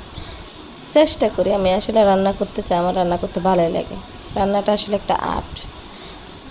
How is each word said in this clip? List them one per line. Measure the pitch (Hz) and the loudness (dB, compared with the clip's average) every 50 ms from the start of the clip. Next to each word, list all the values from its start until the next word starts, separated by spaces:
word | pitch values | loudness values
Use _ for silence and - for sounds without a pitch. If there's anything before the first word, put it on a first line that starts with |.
| - - - - - - - - - - - - - - - - - - | -16 -16 -14 -14 -14 -14 -14 -14 -16 -18 -18 -18 -18 -18 -18 -18 -6 2
চেষ্টা | - - 208 202 - - - 214 | 4 6 6 6 4 2 0 0
করি। | - - 180 190 202 | 2 2 2 2 2
আমি | 196 190 185 185 | 2 4 2 2
আসলে | 202 - - 214 226 208 | 2 0 2 4 6 6
রান্না | 196 190 190 190 196 | 6 6 6 4 2
করতে | 196 - 202 - - - | 0 0 -4 -4 -4 -6
চাই, | 202 - 185 175 | -4 0 0 2
আমার | 175 180 185 | 2 2 2
রান্না | 185 180 175 175 175 | 2 2 2 2 0
করতে | - 190 - 190 | -2 -4 -4 0
ভালোই | 175 185 190 180 170 165 | 2 4 4 4 4 2
লাগে। | 180 - - - 196 196 - - - - - - - | 2 -2 -4 -6 -8 -12 -12 -14 -16 -16 -12 -6 -2
রান্নাটা | 208 196 196 202 202 196 - 208 | 0 0 2 2 2 2 2 2
আসলে | 208 - 202 208 | 0 0 0 -2
একটা | 196 - - 185 | -2 0 0 -2
আর্ট, | - - - 80 - - - - - - - - - - - - - - - - - - - - - - - | 0 0 -2 -4 -4 -6 -8 -10 -14 -14 -14 -16 -16 -18 -18 -18 -18 -18 -18 -18 -18 -18 -18 -18 -18 -18 -16